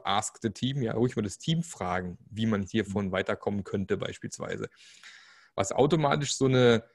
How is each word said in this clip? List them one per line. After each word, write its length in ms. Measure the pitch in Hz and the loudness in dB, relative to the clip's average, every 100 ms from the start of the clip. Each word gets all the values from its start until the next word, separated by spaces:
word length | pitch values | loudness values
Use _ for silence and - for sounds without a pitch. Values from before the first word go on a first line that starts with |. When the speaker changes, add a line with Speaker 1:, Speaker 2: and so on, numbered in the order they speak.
Speaker 1:
„Ask 340 | - 98 - - | -2 -2 -2 -4
the 80 | 113 | -6
team“, 320 | - 127 139 | -4 -4 -2
ja, 120 | 113 | -2
ruhig 220 | 113 123 123 | 0 0 0
mal 60 | |
das 160 | 107 - | -6 -6
Team 240 | - 165 | -4 -2
fragen, 560 | 165 - 90 90 90 87 - | -4 -6 -4 -2 -4 -10 -12
wie 160 | 104 113 | -4 0
man 160 | 104 | 0
hiervon 480 | 92 110 101 101 98 | 0 -2 0 -2 -2
Speaker 2:
Mhm. 20 | |
Speaker 1:
weiterkommen 520 | 92 101 104 - 101 | -2 -2 -2 -2 -4
könnte 320 | 92 101 95 98 | -4 -4 -2 -2
beispielsweise. 720 | - - - - 50 - - _ - - - - - - _ | -4 -8 -12 -10 -8 -6 -8 _ -20 -20 -20 -20 -20 -20 _
Was 180 | - 117 | -4 -2
automatisch 640 | - 147 165 147 151 139 - | 2 4 4 2 2 0 0
so 100 | 135 | 4
eine, 380 | 131 123 113 - | 6 8 6 2